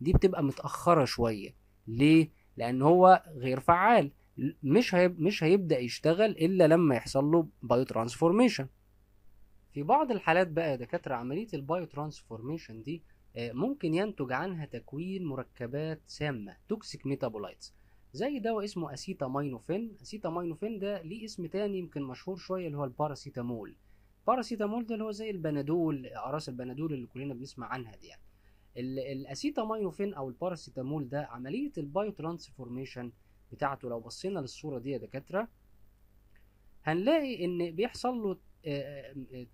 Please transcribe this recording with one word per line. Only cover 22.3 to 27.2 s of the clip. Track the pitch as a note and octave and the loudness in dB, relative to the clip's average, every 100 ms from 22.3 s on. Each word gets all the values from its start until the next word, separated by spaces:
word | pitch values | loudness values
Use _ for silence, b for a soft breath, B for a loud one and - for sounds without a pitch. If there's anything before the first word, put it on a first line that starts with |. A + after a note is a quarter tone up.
| F#3 | -10
شوية، | - F#3 E3+ | -6 -6 -4
اللي | C#3+ | -4
هو | |
الباراسيتامول. | C3+ B2 D3 C3+ C#3 B2+ A#2+ A#2 - - _ - _ _ | -6 -2 -4 -4 -12 -8 -6 -6 -10 -18 _ -20 _ _
الباراسيتامول | - B3+ A3+ A3 G#3 A#3 A3 | 0 0 0 -4 -2 -2 -4
ده | A3 | -4
اللي | A3 | -6
هو | |
زي | G#3 A3 | -6 -8
البنادول، | F#3+ D#3 D3 C#3+ E3+ D#3+ C#3 B2 | -4 -2 -2 0 0 2 -2 -6
اقراص | A#2 B2 D3+ D3 | -10 -6 -6 -6
البنادول | B2 B2+ C3 D#3+ | -10 -10 -6 -6
اللي | C#3 A#2 | -6 -8
كلنا | B2 | -10